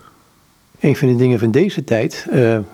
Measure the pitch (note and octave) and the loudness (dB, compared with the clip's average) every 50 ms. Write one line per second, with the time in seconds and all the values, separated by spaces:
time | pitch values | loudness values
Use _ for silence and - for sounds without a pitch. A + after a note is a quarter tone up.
0 | - - _ _ _ _ _ _ _ _ _ _ _ _ _ - - D3 B2+ - | -20 -20 _ _ _ _ _ _ _ _ _ _ _ _ _ -2 0 0 2 2
1 | C#3+ B2+ B2 A#2+ B2+ B2+ B2 G#2 A#2 A2+ G#2+ C#3+ G3 G3+ - E3 C#3 - A#2 A2 | 2 0 2 2 2 2 2 2 0 0 2 2 0 0 -2 -6 -6 -4 -2 -2
2 | B2+ - - - - E4+ A#3 C#3 A#2+ A2+ A2+ A2 G2+ - | -2 -4 -6 -10 -10 -2 0 2 2 2 2 -2 -4 -8